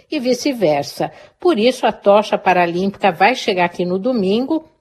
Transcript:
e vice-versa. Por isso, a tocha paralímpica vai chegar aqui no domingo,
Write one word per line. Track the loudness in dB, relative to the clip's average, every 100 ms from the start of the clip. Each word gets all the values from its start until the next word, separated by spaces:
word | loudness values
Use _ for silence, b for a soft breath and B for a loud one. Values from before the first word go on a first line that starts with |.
| b
e | -6
vice-versa. | -2 -2 -2 0 0 0 -2 -6 -8 B B _
Por | 0 2
isso, | 2 2 -2
a |
tocha | 0 4 4 4 0
paralímpica | 2 2 2 0 -4 -2 -2
vai | 2 2 2
chegar | -2 -2 -2
aqui | -2 -4
no | -4
domingo, | -2 -2 0 0 -2 -4 -6 _